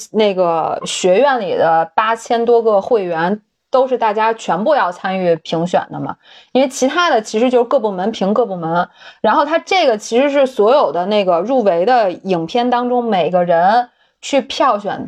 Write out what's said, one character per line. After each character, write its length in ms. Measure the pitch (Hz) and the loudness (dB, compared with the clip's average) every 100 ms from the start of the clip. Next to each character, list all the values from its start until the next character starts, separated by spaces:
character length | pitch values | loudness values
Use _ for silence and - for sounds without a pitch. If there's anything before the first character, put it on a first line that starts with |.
| - | -4
那 200 | 208 214 | 0 0
个 480 | 185 175 165 156 - - | 2 0 0 -2 -4 -8
学 320 | - 180 190 | -2 2 4
院 240 | 277 254 | 2 0
里 160 | 185 - | -2 0
的 340 | 160 165 165 | 2 2 0
八 220 | - 220 226 | -2 -2 -2
千 300 | - 233 233 | -2 0 2
多 180 | 233 | 2
个 160 | 220 202 | 4 0
会 240 | 196 233 | 2 0
员， 380 | 180 160 175 208 _ _ _ | 0 -2 -2 -2 _ _ _
都 160 | 254 262 | 0 0
是 120 | 240 | 0
大 160 | 226 | 0
家 180 | 208 220 | 0 -2
全 320 | 226 - 170 | -2 -4 -2
部 120 | 240 269 | 0 0
要 140 | 180 | -2
参 300 | 180 196 190 | -4 -6 -2
与 160 | 180 165 | 0 -2
评 320 | - 165 175 | -2 -4 -2
选 180 | 185 - | -2 -4
的 80 | 151 | -8
嘛。 160 | 139 - _ - _ | -10 -12 _ -20 _
因 80 | 247 | 0
为 80 | 269 | 0
其 180 | - 262 | 0 -2
他 220 | 302 349 | 0 0
的 120 | 240 | 0
其 160 | - 214 | 0 -2
实 120 | 254 | 2
就 80 | 240 | 2
是 80 | 240 | 2
各 120 | 285 | 0
部 100 | 214 | -2
门 180 | 185 202 | -4 -4
评 200 | 226 190 | -2 0
各 120 | 214 226 | 0 -2
部 100 | 185 | -4
门， 320 | 160 175 180 _ - - | -4 -2 -4 _ -20 -4
然 160 | 214 277 | 0 0
后 80 | |
它 160 | 294 330 | 0 -2
这 260 | - 381 294 | 0 0 2
个 120 | 214 | 0
其 240 | - 233 | -2 0
实 80 | 285 | 2
是 180 | 277 262 | 2 0
所 260 | 240 208 | 2 2
有 200 | 285 196 | 4 2
的 120 | 170 190 | -2 -2
那 180 | 214 185 | 0 2
个 160 | 170 | 0
入 220 | 208 269 | 0 0
围 220 | 202 170 190 | 2 2 2
的 240 | 254 196 | 2 0
影 360 | 170 196 175 165 | -2 -4 -4 -2
片 240 | 240 247 | -2 -2
当 180 | 240 247 | -2 -2
中， 160 | 247 | -2
每 260 | 233 190 160 | 0 0 0
个 140 | 180 | 0
人 460 | 175 165 185 240 240 _ _ _ | 2 2 4 2 0 _ _ _
去 180 | - 277 | -4 -2
票 400 | 269 - 285 208 | -2 0 0 0
选 260 | 208 - | -4 -8